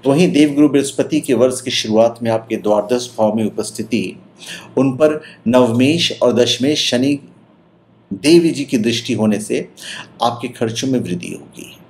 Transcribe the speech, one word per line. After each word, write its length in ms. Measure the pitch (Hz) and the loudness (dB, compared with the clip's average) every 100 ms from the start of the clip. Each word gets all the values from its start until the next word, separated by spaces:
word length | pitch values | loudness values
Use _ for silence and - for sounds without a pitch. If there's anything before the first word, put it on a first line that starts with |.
तो 60 | 135 | 2
वहीं 200 | 139 180 | 2 4
देवगुरु 360 | 175 151 143 147 | 4 2 4 4
बृहस्पति 520 | 139 139 - 135 156 | 2 -2 -4 -2 -2
के 140 | 147 | 0
वर्ष 260 | 120 127 127 | 2 2 0
की 100 | 123 | -6
शुरुआत 520 | - 110 107 117 117 | -6 0 2 2 0
में 80 | 117 | -4
आपके 260 | 110 - 110 | -4 -4 -4
द्वादश 520 | 101 104 101 123 120 - | 0 0 0 -4 -4 -2
भाव 160 | 107 110 | 0 0
में 80 | |
उपस्थिति 600 | 104 - 107 - 113 113 92 - - _ - - - - | -2 -4 -8 -10 -4 -4 -4 -10 -20 _ -18 -18 -6 0
उन 140 | 135 131 | 0 2
पर 240 | 156 151 - - 113 | 0 0 -10 -6 0
नवमेश 640 | 127 120 117 131 170 - - | 2 2 2 2 2 -2 0
और 100 | 123 | 0
दशमेश 560 | 113 120 - 131 147 - | 2 0 0 -2 -2 -2
शनि 280 | 123 135 143 - - _ _ _ _ _ _ _ | 0 0 -2 -8 -20 _ _ _ _ _ _ _
देवी 400 | 98 147 170 165 | -4 4 6 4
जी 140 | 131 | -2
की 140 | 139 123 | -4 -2
दृष्टि 340 | 110 113 - | 0 -4 -4
होने 280 | 104 107 101 | 0 0 0
से 280 | - 127 - - - - - - | -4 -6 -6 -16 -16 -16 -18 -4
आपके 260 | 120 117 123 | -4 -4 -12
खर्चों 380 | - 113 113 135 | -6 -6 -4 -2
में 100 | 127 | -2
वृद्धि 340 | 87 87 - | -4 -8 -8
होगी। 400 | - - - - - | -14 -16 -20 -20 -20